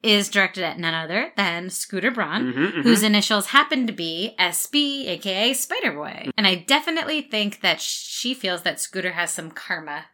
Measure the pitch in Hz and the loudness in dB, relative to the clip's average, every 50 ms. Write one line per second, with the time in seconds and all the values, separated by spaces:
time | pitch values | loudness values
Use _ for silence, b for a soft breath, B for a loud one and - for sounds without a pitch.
0 | - 226 208 208 196 196 - 202 196 185 - 185 180 160 - 170 170 165 160 165 | 4 4 4 4 4 2 2 2 2 2 0 -2 -4 -2 -2 -2 -2 -2 0 -2
1 | 160 156 175 214 269 349 - - 202 180 170 170 180 185 185 - - - - 185 | -2 -2 -2 -2 -2 -2 -2 0 0 0 0 -2 -6 -6 -6 -8 -8 -4 -4 0
2 | 180 - - 240 190 147 160 220 - 254 120 131 156 196 - 160 147 240 233 202 | 0 0 0 0 -2 0 0 0 0 0 2 2 0 0 0 2 6 6 6 6
3 | 202 220 214 208 196 - 226 208 190 - - 277 302 302 311 262 254 226 - - | 6 4 4 4 4 4 2 0 0 6 6 6 6 6 2 0 0 0 -2 -4
4 | 170 165 160 165 190 233 - - 185 175 170 - - - - 294 294 285 277 277 | -6 -4 -4 -4 -4 -6 0 0 0 0 0 -2 -6 0 0 0 0 0 -2 -4
5 | 262 - 175 165 - 202 185 190 220 240 269 262 - - 349 494 440 294 147 147 | -4 -4 -6 -4 -4 -4 -2 0 2 2 2 0 -2 -4 -4 -2 -2 -2 -2 -4
6 | 151 - - - - - - - 208 190 185 175 170 - 269 302 302 349 320 330 | -8 -8 -10 -8 -8 -6 -2 2 2 2 2 2 2 2 2 2 2 0 -2 -2
7 | - - 311 302 285 - - 214 208 202 202 - - 185 160 - - - - - | -2 -2 -2 -4 -4 -2 -2 -2 -2 -2 -4 0 0 0 2 2 -2 -6 -6 -6
8 | - - - - - 247 262 254 - 190 180 170 170 180 151 - - - - 190 | -8 -8 -8 -6 -4 -4 -6 -4 -4 -4 -4 -2 -2 -4 -2 -2 -8 -6 -6 -4
9 | 175 185 170 170 175 165 - - 165 160 - - - - 185 165 160 151 147 156 | -4 -4 -2 -2 -2 -2 -4 -8 -8 -10 -12 -14 -8 -6 -6 -6 -6 -10 -10 -10
10 | 165 _ | -12 _